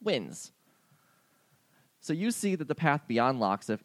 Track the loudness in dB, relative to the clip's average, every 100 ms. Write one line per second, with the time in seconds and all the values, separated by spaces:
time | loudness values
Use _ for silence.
0 | -2 -2 -4 -12 -18 _ _ _ _ _
1 | _ _ _ _ _ _ _ _ _ _
2 | -6 -2 -2 -2 -2 -2 -2 0 2 2
3 | 2 2 2 4 2 0 -2 -4